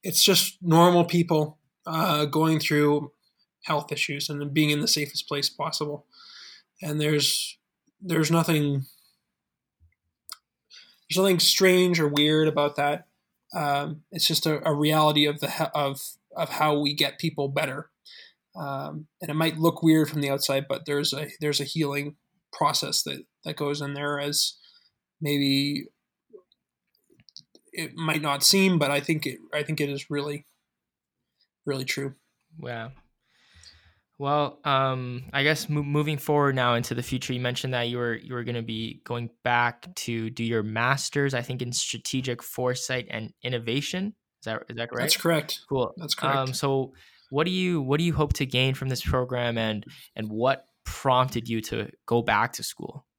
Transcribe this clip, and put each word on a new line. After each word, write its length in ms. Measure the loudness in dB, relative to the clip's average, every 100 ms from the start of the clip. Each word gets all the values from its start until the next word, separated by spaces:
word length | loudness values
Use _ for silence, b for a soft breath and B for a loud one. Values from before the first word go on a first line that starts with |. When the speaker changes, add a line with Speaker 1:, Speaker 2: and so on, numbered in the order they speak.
Speaker 1:
it's 220 | -2 2
just 340 | 4 4 2 -2
normal 440 | 4 8 8 8
people, 540 | 4 2 2 2 0 -6 _ _ -8
uh, 380 | -2 0 0
going 340 | 0 2 2 0
through 540 | 0 2 4 2 -2 _ _ _ _ _
health 280 | -4 -4 -4
issues 360 | -6 -4 -4 -6
and 240 | -6 -2
being 180 | 2 2
in 100 | 2
the 80 | 2
safest 400 | 0 0 -6 -6
place 200 | -4 -4
possible. 580 | -4 -6 -4 -6 -8 _ B B B B B B _
And 180 | -6 0
there's, 580 | 2 2 2 0 -4 -10 _ _ _ _
there's 300 | -2 0 4
nothing, 560 | 4 4 2 2 0 -4 b b b _ _ _ _ _ _ _ _ _ _ _ -20 _ _ _ B B B B
there's 100 | 2
nothing 200 | 4 4
strange 600 | 4 6 6 6 6 4
or 80 | 2
weird 400 | 4 4 6 4
about 280 | 4 0 0
that. 300 | -2 -2 -8 _ _ _ _
Um, 480 | -4 0 0 -2 -8 _
it's 160 | -2 0
just 200 | 2 0
a, 200 | 0 0
a 80 |
reality 520 | 2 4 6 4 6 2
of 120 | 2
the 100 | -4
he-, 140 | -2 -2
of, 260 | 0 0 -2 -10 -14 _ -6
of 120 | -4
how 300 | 2 4 4
we 160 | 0
get 240 | 0 -2 0
people 300 | -4 -2 -2
better. 420 | 0 -2 -4 -12 _ -20 B B B _ -10
Um, 500 | -8 -6 -8 -10 -14 _
and 100 | -6
it 40 |
might 240 | 0 0 2
look 240 | 0 2
weird 280 | 4 6 4
from 100 | 0
the 100 | -2
outside, 360 | -2 0 -2 -2
but 160 | -6
there's 280 | -2 -2 -2
a, 160 | -4 -8 -6
there's 200 | -2 -2
a 40 |
healing 520 | -2 -2 -2 -2 -6 -10 _ _ _
process 500 | -2 0 0 -2 -2
that, 220 | -2 -6 -12 _
that 120 | -10 -6
goes 240 | -4 -4
in 140 | -6
there, 240 | -6 -4 -4
as 360 | -2 0 -2 -4 b b b b _ _
maybe 640 | -2 0 2 2 0 -4 -8 _ _ _ _ -20 _ _ _ _ _ _ _ _ -20 -20 -20 _ _
it 220 | -10 -10
might 260 | -6 -2 -2
not 220 | 0 2
seem, 360 | 4 6 6 6
but 120 | 4
I 100 | 0
think 260 | 0 -2 -2
it, 120 | -8 -8
I 80 | -6
think 180 | -4 -2
it 80 | -2
is 220 | -4 -6
really, 360 | -6 -4 -8 -12 _ _ _ _ _ _ _ _ _ _ _
really 200 | -8 -6
true. 300 | -4 -6 -6 -10 _ _ _ -16
Speaker 2:
Wow. 340 | -12 -10 -12 -16 _ _ b b b b b b b b b _
Well, 420 | 0 0 0 -2
um, 600 | 0 2 2 -2 -6 -8 -6
I 100 | 0
guess 280 | 2 0 0
mo-, 120 | -2
moving 360 | 0 0 0 -2
forward 360 | 0 2 4
now 200 | 4 2
into 200 | 2 0
the 80 | -4
future, 300 | -4 -4 -4
you 80 | -4
mentioned 320 | -2 -4 -4
that 160 | -2 -2
you 80 | -2
were, 180 | -2
you 200 | -4 -6
were 100 | -8
gonna 180 | -6 -6
be 380 | -6 -6 -6 -10
going 260 | -8 -8 -8 _
back 500 | 0 2 2 -2 -14
to 340 | -10 -6 -4 -4
do 160 | -4
your 180 | -2 0
master's, 680 | -2 0 0 0 -2 0 0
I 80 | -2
think, 220 | -4 -6
in 100 | -4
strategic 720 | -4 -4 -6 -4 -4 -4 -6
foresight 640 | -8 -4 -2 -2 -4 -6 -6
and 220 | -8 -10 _
innovation. 720 | -6 -6 -2 -2 -2 -4 -6 -8 _ _
Is 20 |
that, 180 | -10 -10 -8
is 80 | -10
that 140 | -8
correct? 140 | -4
Speaker 1:
That's 120 | 0 0
correct. 440 | 2 0 -2 -10 _
Speaker 2:
Cool. 260 | -2 -2 -6
Speaker 1:
That's 180 | -8
correct. 220 | -4 -2 -2
Speaker 2:
Um, 160 | -2
so 400 | -2 0 0 -2 b b b b
what 140 | -2 0
do 40 |
you, 300 | 0 0 0
what 180 | 0 0
do 60 |
you 80 | 2
hope 220 | 2 0
to 100 | 0 0
gain 280 | 2 2
from 160 | 0 -4
this 120 | -4
program, 540 | 0 0 0 -2 -2 0
and, 300 | -2 -2 -6 B B
and 140 | -10 -8
what 380 | 0 0 0 -6 _
prompted 640 | -12 -4 2 4 4 0 -4
you 140 | -6
to 260 | -4 -6 -6 -10
go 160 | 0 0
back 320 | 2 2 2
to 100 | -2
school? 440 | -10 -10 -12 -12 _